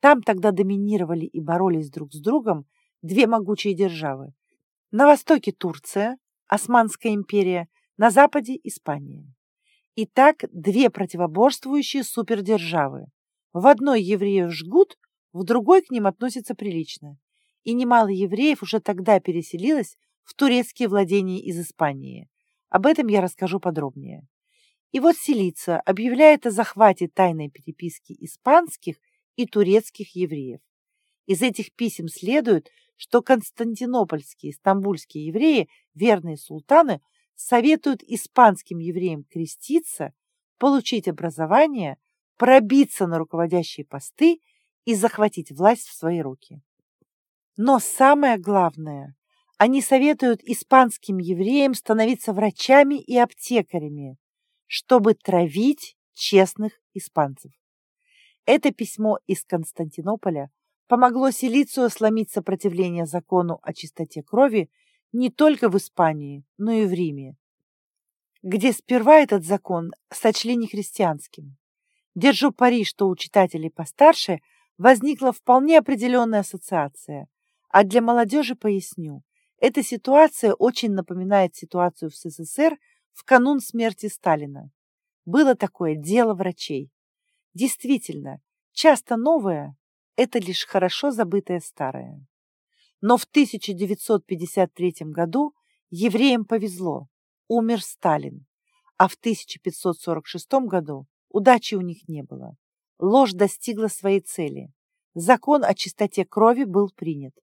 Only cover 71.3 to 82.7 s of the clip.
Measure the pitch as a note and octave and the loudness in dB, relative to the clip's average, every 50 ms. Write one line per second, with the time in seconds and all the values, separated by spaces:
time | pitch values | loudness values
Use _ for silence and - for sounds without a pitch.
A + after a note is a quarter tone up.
71.3 | _ - D3+ C#3 C3+ _ _ _ _ _ _ _ _ _ _ _ _ F3+ F3 C#4 | _ -20 -20 -20 -20 _ _ _ _ _ _ _ _ _ _ _ _ 0 2 2
72.3 | C4 - C4+ C#4+ - - B3 B3 A#3+ A#3+ G3+ - - - G3+ F#3+ F#3 - - - | 2 2 0 -2 0 2 2 2 2 2 -2 -4 -4 -2 -2 -2 -2 -4 -10 -2
73.3 | - G3+ F#3 F3 - E3 D#3 D#3+ _ - E3 - - - C#4+ D#4 E4 - - - | 2 2 2 2 0 -8 -8 -8 _ -10 -14 -14 2 6 6 6 6 6 -2 -6
74.3 | F3 D3+ _ _ _ _ _ _ _ _ F3 A#3+ C4 G#3+ A#3 D4 D4 - C4+ B3+ | -6 -8 _ _ _ _ _ _ _ _ 6 6 6 6 2 -4 -4 -2 -2 -2
75.3 | - - _ - B3 C4 C4+ D4+ E4 D#4 - - C#4 G#3 A3+ B3 B3 A#3+ A#3 A3+ | -2 -2 _ 2 4 4 4 6 4 4 4 4 -4 -2 -2 0 0 0 0 0
76.3 | A3 G#3 G3 - - F3+ - - F#3+ E3+ D3 C#3+ _ - - - D3 C#3 C#3 _ | 0 -2 -4 -4 -10 -16 -10 -6 -4 -4 -4 -4 _ -16 -16 -14 -14 -14 -14 _
77.3 | _ _ _ _ _ _ _ _ - F#3+ G#3 F#3+ F#3+ A#3+ A#3 A3+ A#3+ A#3+ A#3 G3+ | _ _ _ _ _ _ _ _ 4 4 4 4 2 0 2 2 2 0 0 0
78.3 | A3 D4+ C#4+ A#3 B3 _ - G#3+ G3+ G3 F#3 - - - E3 D3+ C#3+ C3 _ _ | 0 -2 -2 -4 -8 _ -4 -2 -2 -2 -6 -10 -14 -12 -12 -12 -12 -16 _ _
79.3 | _ _ _ _ _ _ - C4 - D4 A#3 - B3 A3 _ B3+ C4+ D4 D#4+ D4+ | _ _ _ _ _ _ -2 0 0 -2 -4 -4 -8 -8 _ 2 6 6 6 6
80.3 | - - - G#3+ G3 - - B3 A#3+ - - A3+ G3+ F#3+ F3+ _ F3+ F3+ F#3 F#3+ | 4 0 0 0 0 2 0 0 0 -2 -4 -4 -4 -4 -6 _ -8 -8 -4 0
81.3 | G3+ G3 F#3+ F3 _ - - E3 - F3+ F3 F3 - - - D#3 - - - E3+ | 2 2 2 2 _ -10 -20 -8 -4 -2 -2 -2 -2 -6 -12 -12 -12 -12 -16 -16
82.3 | D3+ - D#3+ - - - D4 D#4+ | -14 -14 -16 -12 -4 0 0 0